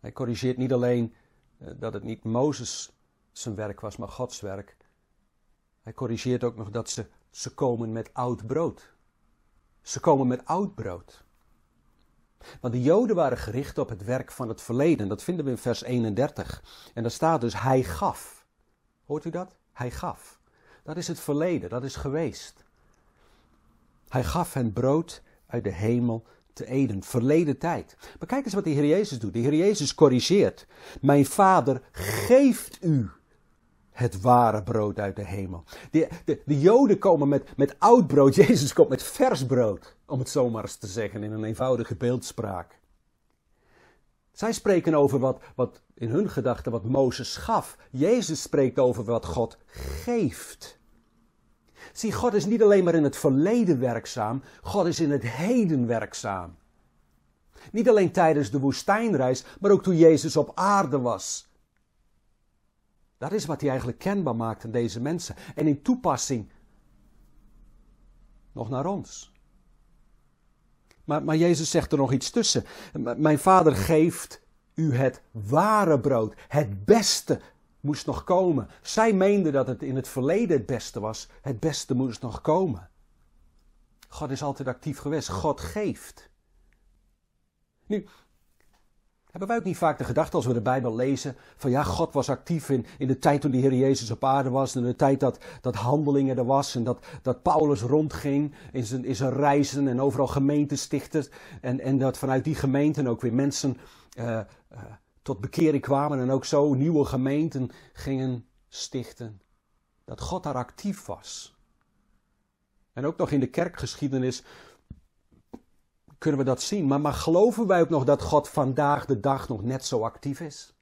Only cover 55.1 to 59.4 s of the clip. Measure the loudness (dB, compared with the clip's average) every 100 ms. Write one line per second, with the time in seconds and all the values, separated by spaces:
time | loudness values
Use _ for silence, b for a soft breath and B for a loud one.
55.1 | 0 -2 -4 0 2 2 2 0 -2 -4
56.1 | -8 -6 -6 -8 -16 _ _ _ _ _
57.1 | _ _ _ _ B B 2 6 6 4
58.1 | 4 4 4 0 0 0 -2 0 0 2
59.1 | 2 2 0